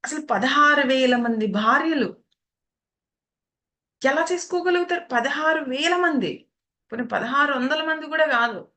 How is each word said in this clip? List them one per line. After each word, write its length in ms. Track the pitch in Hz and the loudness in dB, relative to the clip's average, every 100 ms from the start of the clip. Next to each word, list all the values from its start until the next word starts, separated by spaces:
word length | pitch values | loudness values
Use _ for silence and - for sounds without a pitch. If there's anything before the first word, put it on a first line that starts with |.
అసలు 180 | - 311 - | -8 -10 -2
పదహారు 580 | 208 254 277 294 285 262 | 0 2 4 6 4 2
వేల 280 | 262 254 247 | 2 4 2
మంది 320 | 233 226 214 | 0 0 0
భార్యలు 580 | 196 214 269 320 311 208 - _ _ _ _ _ _ _ _ _ _ _ _ _ _ _ _ _ _ | 0 2 2 2 -2 -2 -6 _ _ _ _ _ _ _ _ _ _ _ _ _ _ _ _ _ _
ఎలా 220 | - 285 | 0 0
చేసుకోగలుగుతారు? 800 | 330 349 - 359 349 349 349 349 - | 0 -4 -2 -4 0 0 0 -4 -2
పదహారు 540 | 247 247 285 311 311 277 | -2 -2 -2 0 0 -2
వేల 280 | 262 320 359 | -2 0 2
మంది. 360 | 359 285 190 - _ _ _ _ _ | 2 0 -2 -6 _ _ _ _ _
పోనీ 140 | 233 233 | -10 -6
పదహారు 460 | 208 233 269 294 | -4 -2 0 0
వందల 280 | 269 254 311 | 0 -2 -2
మంది 220 | 320 311 311 | -2 -4 -4
కూడా 180 | 311 311 | 0 2
కాదు. 340 | 247 233 196 - | 2 0 -4 -14